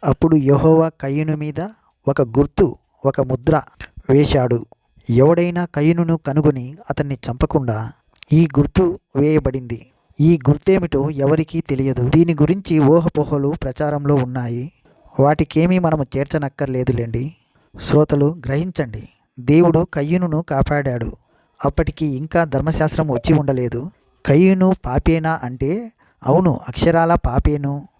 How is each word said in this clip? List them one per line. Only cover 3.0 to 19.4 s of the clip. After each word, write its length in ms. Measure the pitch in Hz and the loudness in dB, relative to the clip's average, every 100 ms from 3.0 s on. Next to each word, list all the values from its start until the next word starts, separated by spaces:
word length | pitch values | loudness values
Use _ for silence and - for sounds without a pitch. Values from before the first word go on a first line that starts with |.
ఒక 160 | 135 135 | -4 -2
ముద్ర 420 | 131 127 123 151 - _ - - - | -2 -2 0 0 -2 _ -20 -20 2
వేశాడు. 560 | 135 147 147 123 120 113 _ _ _ - | 2 4 2 0 -2 -4 _ _ _ -2
ఎవడైనా 540 | 117 139 170 175 175 | 4 4 4 0 -2
కయ్యూనును 520 | 175 - 151 170 170 165 | -4 0 0 2 0 -2
కనుగొని 600 | - 139 147 139 123 156 226 | 0 2 2 0 -6 -16 -10
అతన్ని 240 | 156 143 | -6 -4
చంపకుండా 760 | 139 - 123 151 156 127 110 113 - _ - - | -6 -8 -4 0 0 -2 -4 -6 -12 _ -20 0
ఈ 160 | 151 165 135 | 2 4 2
గుర్తు 400 | 147 - 180 - _ 139 | 0 2 0 -2 _ -2
వేయబడింది. 680 | 147 156 135 131 123 117 - _ _ _ | 2 2 0 -6 -8 -14 -14 _ _ _
ఈ 180 | 151 170 127 | 2 4 2
గుర్తేమిటో 600 | 147 - 190 175 139 139 | 0 2 0 0 -2 -2
ఎవరికీ 500 | 147 139 160 156 165 | -2 0 0 -2 -6
తెలియదు. 480 | - 135 135 123 123 | -4 -2 -2 -2 2
దీని 260 | 147 170 | 2 2
గురించి 440 | 156 151 185 190 156 | 2 2 0 0 2
ఊహపోహలు 760 | 139 165 165 - 139 147 139 165 | 4 4 2 -2 -2 -2 -2 -4
ప్రచారంలో 520 | 135 127 151 147 143 | -8 -6 -4 -4 0
ఉన్నాయి. 580 | 143 127 127 120 120 135 _ _ _ _ - | 0 0 -4 -6 -6 -10 _ _ _ _ 0
వాటికేమీ 580 | 139 151 156 - 170 185 | 0 2 -2 0 2 2
మనము 280 | 175 160 135 135 | 0 -2 -4 -4
చేర్చనక్కర్లేదులేండి. 1200 | 143 160 143 - 139 127 127 120 117 117 139 165 _ _ _ - | -4 -4 -6 -6 -4 -2 -2 -2 -2 -6 -8 -12 _ _ _ -8
శ్రోతలు 560 | - 143 151 143 143 170 123 | 0 2 2 2 0 -2 -6
గ్రహించండి, 640 | 139 180 175 135 107 - _ _ - | -4 -4 -6 -6 -8 -16 _ _ -14